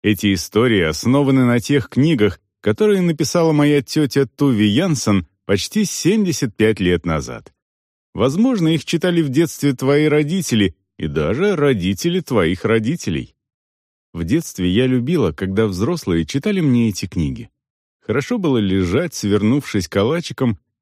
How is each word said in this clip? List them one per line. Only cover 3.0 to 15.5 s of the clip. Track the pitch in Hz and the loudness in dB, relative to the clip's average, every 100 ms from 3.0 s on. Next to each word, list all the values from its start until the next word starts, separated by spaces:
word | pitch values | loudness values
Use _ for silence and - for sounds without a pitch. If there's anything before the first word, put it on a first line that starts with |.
написала | 175 156 160 180 165 | 0 -2 -2 2 2
моя | 151 147 147 | 4 4 2
тётя | - 156 143 139 139 | 0 -2 0 0 -2
Туви | - 143 110 107 | 0 0 4 2
Янсен | 107 185 139 - 101 87 _ | 2 0 0 0 -2 -2 _
почти | - 98 - 214 | -4 -2 -2 -2
семьдесят | 202 - - 220 190 139 131 - | -2 0 0 2 0 -2 -6 0
пять | 110 110 | 0 2
лет | 92 87 85 | 0 0 0
назад. | 78 65 58 - _ _ _ _ _ _ | -4 -6 -14 -18 _ _ _ _ _ _
Возможно, | - 123 156 247 233 160 | -2 0 2 0 2 0
их | 160 | 0
читали | - 170 180 175 | -2 -2 0 0
в | 151 | 0
детстве | 131 165 - 143 | 0 0 0 -2
твои | 127 131 143 151 | 0 0 2 4
родители | 147 147 190 - 113 98 - _ _ | 2 0 -4 -2 0 0 -2 _ _
и | 80 | -6
даже | 71 78 117 208 180 | -2 -2 0 0 2
родители | 143 113 87 98 175 180 | 2 2 -2 -2 -2 -2
твоих | - 117 85 95 | -2 0 0 0
родителей. | 104 113 110 175 - 76 60 _ _ _ _ _ _ _ _ | 0 0 0 -4 -4 -6 -8 _ _ _ _ _ _ _ _
В | - | -10
детстве | 82 156 165 - 90 | -2 -2 -2 -4 0
я | 95 131 | 0 2
любила, | 127 120 175 90 | 0 0 0 0
когда | 76 95 | -2 -4